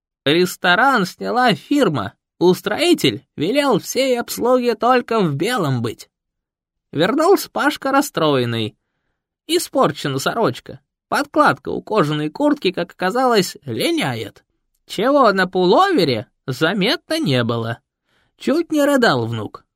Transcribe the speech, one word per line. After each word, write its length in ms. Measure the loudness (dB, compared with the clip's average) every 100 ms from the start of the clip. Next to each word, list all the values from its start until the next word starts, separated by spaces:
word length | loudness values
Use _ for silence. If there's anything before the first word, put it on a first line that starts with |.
| _ _
Ресторан 840 | 0 2 0 -2 0 2 2 2 -2
сняла 480 | -6 -4 0 2
фирма. 600 | 0 0 0 2 0 -6 -12 _ 0
Устроитель 880 | 2 2 -2 -2 0 2 0 -2 -8 -6
велел 420 | -2 0 2 0
всей 420 | -2 -2 0 0
обслуге 540 | -4 -4 0 2 0
только 460 | 0 2 2 0 0
в 140 | 0
белом 460 | 0 -2 -2 -2 -2
быть. 280 | -4 -8 -16 _ _ _ _ _ _ _ _
Вернулся 580 | -2 0 2 2 2 0
Пашка 400 | -4 -2 -2 -2
расстроенный. 840 | -2 -2 0 0 0 0 -4 -6 -8 _ _ _ _ _ _ -4
Испорчена 720 | -4 -2 0 0 -2 -6 -4
сорочка. 640 | -4 -2 -2 -4 -12 -20 _ _ -6
Подкладка 640 | -6 -2 0 2 0 -4
у 120 | -8
кожаной 480 | -2 -2 0 -2 -4
куртки, 420 | -2 0 0 -2
как 200 | -4 -8
оказалось, 640 | -6 -4 0 2 2 0 -6
линяет. 800 | -8 -4 -2 -2 -4 -6 -10 -16 _ _ _ _ -12
Чего 460 | -4 2 4 4
на 140 | 2 0
пуловере, 800 | 2 4 4 4 2 2 0 -6 _ -10
заметно 720 | -2 0 0 0 -2 -4 -4
не 240 | 0 0
было. 380 | 0 -2 -6 -8 _ _ _ _ _ _
Чуть 340 | -2 -2 0
не 140 | 0
рыдал 420 | 2 4 2 2 -2
внук. 380 | -6 -8 -14 _